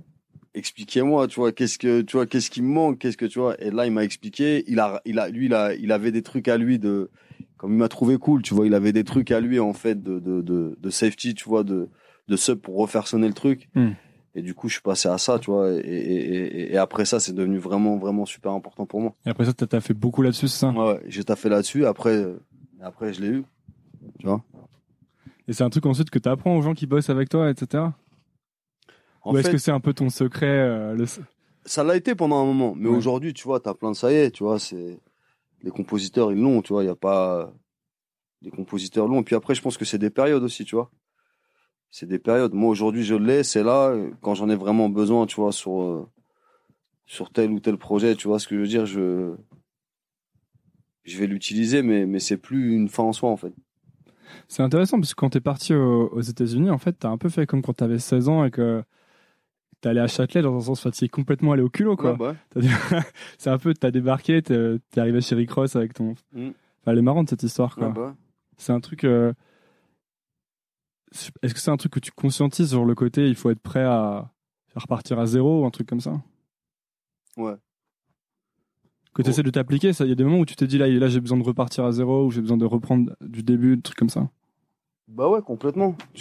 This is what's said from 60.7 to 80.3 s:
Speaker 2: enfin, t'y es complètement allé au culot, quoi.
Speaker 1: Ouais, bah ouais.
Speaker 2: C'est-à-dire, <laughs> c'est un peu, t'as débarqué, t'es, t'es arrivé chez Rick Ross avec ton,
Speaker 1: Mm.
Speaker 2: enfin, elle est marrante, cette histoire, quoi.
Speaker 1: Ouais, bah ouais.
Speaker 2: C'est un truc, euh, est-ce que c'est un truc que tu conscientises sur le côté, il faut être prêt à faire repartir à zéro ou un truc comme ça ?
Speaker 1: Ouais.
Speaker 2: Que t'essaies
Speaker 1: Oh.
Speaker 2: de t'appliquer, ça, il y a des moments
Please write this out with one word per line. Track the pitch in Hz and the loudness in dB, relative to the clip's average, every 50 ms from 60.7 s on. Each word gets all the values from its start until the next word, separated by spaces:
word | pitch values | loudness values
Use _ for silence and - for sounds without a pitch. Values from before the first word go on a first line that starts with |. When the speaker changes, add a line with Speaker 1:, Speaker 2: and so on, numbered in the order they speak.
| 135 - | -4 -4
Speaker 2:
enfin, | - 127 | -4 -6
t'y | - - 127 | -4 -2 -4
es | 120 | -2
complètement | - 151 135 - 143 135 156 147 | -2 -2 -2 -2 0 2 2 4
allé | 143 135 | 4 4
au | 127 127 | 2 2
culot, | - - 208 214 202 | 2 2 2 2 0
quoi. | 170 143 123 | 0 0 0
Speaker 1:
Ouais, | 120 120 | 0 0
bah | 117 135 | -2 -6
ouais. | 160 156 _ _ | -6 -8 _ _
Speaker 2:
C'est-à-dire, | - 127 123 127 120 104 | -2 2 2 2 2 2
<laughs> | - - 175 170 151 - - - - - - - | 0 -2 -2 -2 -2 -4 -10 -20 -20 -20 -14 -6
c'est | - 135 | -2 0
un | 131 131 | 0 2
peu, | - 165 160 | 2 0 0
t'as | - - 127 | 2 0 0
débarqué, | 120 127 127 131 131 127 - - 160 165 | 0 0 2 0 0 0 2 2 2 2
t'es, | 156 - 127 117 113 113 113 113 - _ | 2 2 2 2 2 0 -2 -4 -6 _
t'es | - 123 | -2 0
arrivé | 117 117 117 123 | 2 2 2 0
chez | 123 - 127 | 0 0 0
Rick | 117 117 113 | 0 0 0
Ross | - 135 135 131 - | 0 -2 0 0 0
avec | 120 113 110 120 | -2 -2 -2 -4
ton, | - 113 110 117 - _ _ | -6 -6 -6 -6 -8 _ _
Speaker 1:
Mm. | 143 120 123 135 | -14 -12 -12 -12
Speaker 2:
enfin, | - _ _ _ _ _ - 117 | -14 _ _ _ _ _ 0 2
elle | 117 117 | 2 4
est | |
marrante, | 120 127 143 170 165 147 | 4 4 4 2 0 0
cette | 127 - | -2 -4
histoire, | 120 113 - - 123 123 - | -4 -2 -2 -2 -2 -2 -2
quoi. | 139 117 113 | -4 -4 -4
Speaker 1:
Ouais, | 110 | -4
bah | 110 120 135 | -6 -8 -8
ouais. | 139 - _ _ _ _ _ _ _ - | -10 -16 _ _ _ _ _ _ _ -8
Speaker 2:
C'est | - - | -4 -2
un | 123 120 | -2 -2
truc, | - - - - - | -2 -6 -6 0 2
euh, | 131 120 120 117 117 123 - _ _ _ _ _ _ _ _ _ _ _ _ _ _ _ _ _ _ _ _ _ _ _ _ _ _ _ _ _ _ _ _ _ _ - - - - - - | 4 4 4 4 2 0 -4 _ _ _ _ _ _ _ _ _ _ _ _ _ _ _ _ _ _ _ _ _ _ _ _ _ _ _ _ _ _ _ _ _ _ -18 -18 -18 -18 -10 -6
est-ce | - 123 117 | -4 -4 -4
que | - | -4
c'est | - 165 | -2 -2
un | 147 131 | -2 0
truc | - 156 | -2 -4
que | - 131 | -4 -6
tu | - - | -8 -8
conscientises | - - - 139 131 - 143 139 - - 170 147 | -6 -4 -2 -2 0 0 0 0 0 0 0 2
sur | 127 123 120 | 2 2 2
le | 117 117 | 2 2
côté, | - 123 120 - 143 143 135 | 2 0 0 2 2 2 2
il | 120 | 2
faut | - - 120 | 2 0 0
être | 113 110 | 0 -2
prêt | - - - 131 131 | -4 -4 -2 0 2
à | 127 120 113 107 104 101 101 113 - _ _ _ _ _ _ _ _ | 2 2 2 0 -2 -4 -6 -10 -14 _ _ _ _ _ _ _ _
faire | - 117 | -14 -12
repartir | - - 123 104 - - 127 117 | -6 -6 -6 -6 -4 -4 -2 -2
à | 113 | 0
zéro | 113 117 127 131 147 160 160 | 2 2 4 4 4 4 4
ou | 139 | 2
un | 120 | 0
truc | - - 113 - | -2 -4 -6 -4
comme | 120 120 | -4 -4
ça ? | 127 151 156 147 - _ _ _ _ _ _ _ _ _ _ _ _ _ _ _ _ _ _ _ _ _ _ | -4 -4 -6 -8 -8 _ _ _ _ _ _ _ _ _ _ _ _ _ _ _ _ _ _ _ _ _ _
Speaker 1:
Ouais. | 117 113 110 104 104 _ _ _ _ _ _ _ _ _ _ _ _ _ _ _ _ _ _ _ _ _ _ _ _ _ _ _ _ _ _ - | -8 -8 -8 -8 -10 _ _ _ _ _ _ _ _ _ _ _ _ _ _ _ _ _ _ _ _ _ _ _ _ _ _ _ _ _ _ -4
Speaker 2:
Que | - | -2
t'essaies | 120 131 123 151 | 0 2 2 2
Speaker 1:
Oh. | 143 | 0
Speaker 2:
de | 131 | 0
t'appliquer, | 123 143 127 127 139 139 185 196 | 0 -2 0 0 0 2 2 2
ça, | 175 - 143 | 2 2 2
il | 131 | 2
y | |
a | 127 | 2
des | 127 | 2
moments | 135 143 | 4 4